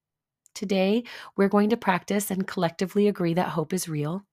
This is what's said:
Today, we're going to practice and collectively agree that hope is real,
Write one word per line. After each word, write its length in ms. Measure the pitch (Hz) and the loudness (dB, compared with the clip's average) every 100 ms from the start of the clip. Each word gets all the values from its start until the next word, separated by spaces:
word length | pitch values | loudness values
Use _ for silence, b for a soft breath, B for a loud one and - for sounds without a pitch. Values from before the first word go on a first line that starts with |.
| _ _ _ _ _ | _ _ _ _ _
Today, 520 | - 196 190 190 226 240 B B - | -10 -2 2 2 2 -2 B B 0
we're 100 | 196 | 4
going 220 | 202 214 | 4 4
to 80 | 233 | 2
practice 520 | - 175 - 202 202 | 0 -2 0 -2 -2
and 160 | 185 190 | -4 -4
collectively 640 | - 170 - 185 202 208 | -2 -2 -2 -2 2 2
agree 260 | 190 170 170 | 2 0 0
that 120 | 175 | 0
hope 240 | 160 151 | -2 -2
is 160 | 180 170 | -4 -4
real, 380 | 151 147 185 - | -4 -4 -6 -10